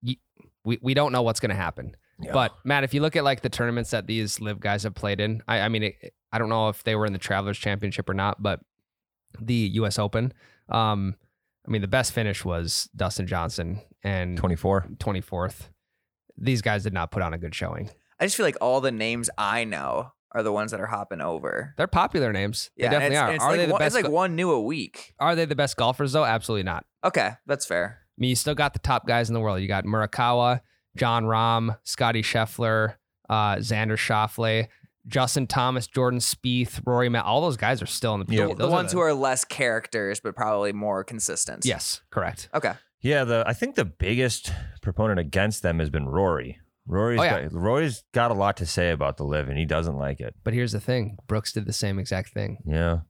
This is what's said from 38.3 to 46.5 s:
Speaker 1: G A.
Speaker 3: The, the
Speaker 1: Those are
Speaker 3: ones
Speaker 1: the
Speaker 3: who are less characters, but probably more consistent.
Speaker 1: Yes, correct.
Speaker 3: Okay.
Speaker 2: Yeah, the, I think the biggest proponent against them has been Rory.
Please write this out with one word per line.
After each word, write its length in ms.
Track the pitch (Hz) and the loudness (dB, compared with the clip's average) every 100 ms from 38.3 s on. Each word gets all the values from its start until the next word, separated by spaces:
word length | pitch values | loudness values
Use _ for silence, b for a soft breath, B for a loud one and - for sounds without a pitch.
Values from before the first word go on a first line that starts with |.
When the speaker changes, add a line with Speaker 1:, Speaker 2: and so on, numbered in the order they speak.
| 107 | 2
Speaker 1:
G 40 | |
A. 40 | 101 | 2
Speaker 3:
The, 60 | |
the 100 | 98 | 2
Speaker 1:
Those 60 | 127 | 2
are 20 | 175 | 2
Speaker 3:
ones 160 | 175 | 2
Speaker 1:
the 60 | 180 | 2
Speaker 3:
who 40 | |
are 100 | 165 | 2
less 300 | 143 135 127 - | 4 2 0 -2
characters, 720 | - 131 113 - 117 101 104 | 0 2 2 -2 -2 -2 -2
but 160 | 110 92 | -6 -2
probably 380 | 110 107 101 | 0 2 0
more 300 | 101 104 98 | 0 -2 -2
consistent. 600 | 95 113 - - - 62 131 | -4 -6 -4 -2 -4 -2 -2
Speaker 1:
Yes, 360 | 101 - - _ | -2 -4 -8 _
correct. 380 | - 87 87 - | -4 -4 -6 -6
Speaker 3:
Okay. 200 | - 120 90 _ _ | -4 -2 -6 _ _
Speaker 2:
Yeah, 200 | - 147 | 0 0
the, 200 | 127 117 113 | 2 2 2
I 60 | |
think 200 | 120 240 - | 0 -2 -2
the 100 | 110 | -2
biggest 680 | - 92 120 127 - - B B B | -2 -2 2 0 -2 -6 B B B
proponent 360 | - 92 110 95 | -6 0 0 2
against 440 | 80 95 104 107 | 0 2 0 0
them 160 | 90 82 | 0 0
has 100 | 76 | 0
been 180 | 76 69 | 0 -2
Rory. 520 | 76 98 78 64 | 2 2 2 -4